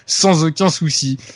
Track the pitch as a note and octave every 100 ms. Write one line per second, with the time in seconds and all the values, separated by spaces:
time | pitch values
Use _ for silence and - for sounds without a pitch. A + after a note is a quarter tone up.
0 | - - G3 E3+ D#3+ D3+ F#3+ - D#3 -
1 | C3+ C3 -